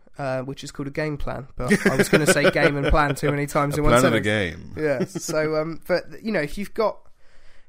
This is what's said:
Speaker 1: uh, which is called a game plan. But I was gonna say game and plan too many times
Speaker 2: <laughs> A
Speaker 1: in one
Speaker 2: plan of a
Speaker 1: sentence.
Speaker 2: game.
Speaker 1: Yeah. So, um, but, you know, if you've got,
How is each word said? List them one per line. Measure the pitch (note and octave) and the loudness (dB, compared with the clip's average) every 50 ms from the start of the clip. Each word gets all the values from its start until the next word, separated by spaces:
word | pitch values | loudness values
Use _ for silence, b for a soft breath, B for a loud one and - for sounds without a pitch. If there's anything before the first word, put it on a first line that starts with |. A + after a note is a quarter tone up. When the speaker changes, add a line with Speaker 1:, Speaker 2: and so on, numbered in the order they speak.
| - - - - | -20 -20 -12 -8
Speaker 1:
uh, | C#3+ C3 C3 C3 B2+ | -6 -4 -4 -4 -6
which | C3+ C3+ - - | -8 -10 -10 -12
is | C#3 - | -12 -10
called | - C#3+ C#3 | -8 -8 -6
a | |
game | C3+ D#3 D#3 D#3 D3 | -4 -4 -4 -4 -4
plan. | C#3 - - B2+ - C#3 - - | -4 -4 -4 -4 -6 -10 -10 -8
But | - B2 B2+ G3+ - - | -6 0 2 2 2 2
I | G3 - | 2 2
was | - - - | 2 2 4
gonna | - - D3+ | 4 4 6
say | - - D3 - F#3+ | 4 4 4 4 4
game | - D#3 D3 D#3 C#3+ | 4 4 2 2 2
and | C#3+ C#3+ D#3 | 2 2 2
plan | D#3 D#3 D3 C#3+ C#3+ | 4 4 4 2 0
too | - - D3 | -2 -2 -2
many | D3 C#3+ D3 | 0 0 -2
times | C#3+ - D#3 C#3+ C#3+ D3+ | -2 0 0 0 0 0
Speaker 2:
<laughs> | |
A | D#3 | 2
Speaker 1:
in | D3 | 4
one | D3+ - | 6 6
Speaker 2:
plan | B2 C3 | 6 6
of | B2+ A2+ | 6 4
a | A2 F#2+ | 2 2
Speaker 1:
sentence. | G#2 G#2+ G#2+ G2 E2 D#2+ - - - - | 2 2 2 0 -2 -4 -8 -12 -12 -8
Speaker 2:
game. | - D#3 | -4 -2
Speaker 1:
Yeah. | D3 C#3 B2 - | -2 0 0 -2
So, | - - E3 - - D#3+ D#3 D#3 D#3 D#3 | -4 -6 -8 -8 -4 -2 -2 0 0 0
um, | D#3 D#3 E3 E3 - - | -2 -2 -4 -6 -8 -2
but, | - F3+ D#3+ - - - - | -2 -2 -2 -2 -4 -12 -10
you | - A3 G#3 | -6 -2 -2
know, | E3+ | 0
if | D3 - - G#3 | -2 -2 -4 -6
you've | G3+ - - | -6 -6 -2
got, | - A3 G3 - - - - b b b b b b b b b b b | 0 0 0 -2 -4 -12 -20 b b b b b b b b b b b